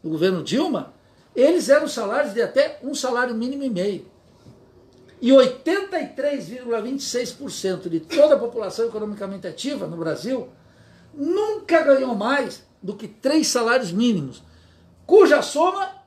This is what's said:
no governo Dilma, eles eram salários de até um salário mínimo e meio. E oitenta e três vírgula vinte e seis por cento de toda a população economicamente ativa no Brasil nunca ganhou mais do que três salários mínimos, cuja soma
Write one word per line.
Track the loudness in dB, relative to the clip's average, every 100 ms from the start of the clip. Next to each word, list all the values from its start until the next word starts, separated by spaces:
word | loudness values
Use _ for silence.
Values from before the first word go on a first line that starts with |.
no | -6
governo | -2 0 0
Dilma, | -2 -2 -2 -4 -8 _ _ _ _
eles | 2 4 4 4
eram | 2 2
salários | -6 -4 -2 -2
de | -2
até | -2 0 0 -4
um | -10
salário | -6 -4 -2 -2
mínimo | -4 -6 -6
e | -6
meio. | -4 -4 -6 -12 _ _ _ -20 -20 _ _ _ _ -20 -4
E | 6
oitenta | 6 6 0 -4 -4 -4 -6
e | -6
três | -4 -4 -4 -10
vírgula | -12 -6 -4
vinte | -4 -8
e |
seis | -6 -6 -6
por | -10 -14
cento | -6 -6 -4 -2
de | -2
toda | 0 4 6
a | 6
população | 2 -4 -6 -4 -4
economicamente | -4 -8 -8 -10 -10 -12
ativa | -8 -6 -6 -8
no | -6
Brasil | -6 -4 -4 -6 -6 -18 _ _ _ _ -20
nunca | -8 -2 -2 -2 -4 2 2
ganhou | 6 4 2
mais | -2 -2 -2 -2 -10 _ _
do | -12
que | -12 -14
três | -6 0 2 2
salários | 0 2 0 0
mínimos, | 0 2 2 -4 -12 -20 _ _ _ _ _
cuja | 4 8 8 6
soma | 2 0 0 0 -6 -10